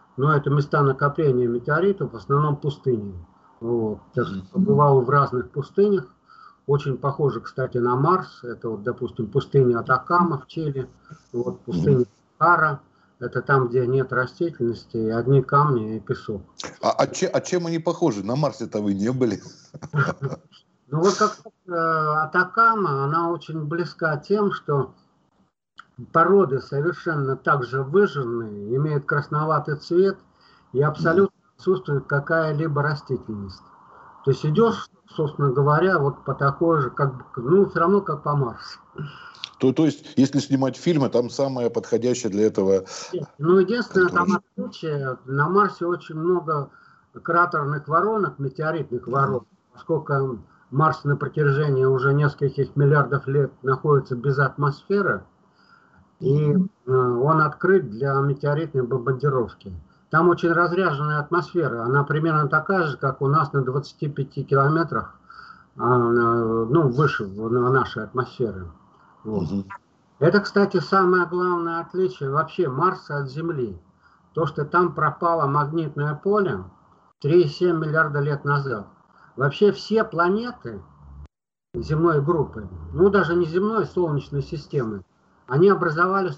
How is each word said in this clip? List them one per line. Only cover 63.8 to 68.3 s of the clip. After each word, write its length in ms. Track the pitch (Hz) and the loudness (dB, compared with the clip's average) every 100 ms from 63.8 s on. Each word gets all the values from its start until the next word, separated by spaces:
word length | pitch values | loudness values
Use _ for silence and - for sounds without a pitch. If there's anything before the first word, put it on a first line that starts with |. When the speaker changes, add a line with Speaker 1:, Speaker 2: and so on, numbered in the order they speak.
| 143 - 151 | -6 -6 -6
Speaker 1:
пяти 360 | 143 131 - | -6 -8 -8
километрах, 720 | - 139 139 160 156 113 - - - - - - _ - | 0 2 4 2 0 -4 -8 -12 -20 -20 -20 -20 _ -4
а, 200 | 117 123 | 2 2
на, 680 | 117 120 117 117 113 113 113 | 4 2 2 2 0 0 2
ну, 240 | 156 143 | 2 2
выше 360 | 120 151 - 101 | 2 0 0 -8
в-, 240 | 98 113 | -6 -2
на 180 | 123 120 | 0 2
нашей 340 | 131 113 113 | 2 0 -6
атмосфере. 640 | 104 127 120 | -8 -6 -6